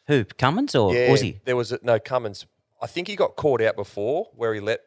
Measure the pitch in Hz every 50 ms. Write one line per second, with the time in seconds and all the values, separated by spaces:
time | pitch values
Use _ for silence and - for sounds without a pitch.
0 | _ - 147 127 104 - - - - 131 160 226 285 285 - 127 107 95 87 120
1 | 123 123 135 - - 90 85 - - 131 123 123 117 107 123 - - 120 113 110
2 | - - 131 127 117 107 98 - - - _ _ _ _ _ _ - 120 - 170
3 | 175 208 208 190 185 - - - - 151 131 117 110 110 - - 101 - - 101
4 | 104 113 143 175 - - _ 113 117 113 110 107 101 107 113 - -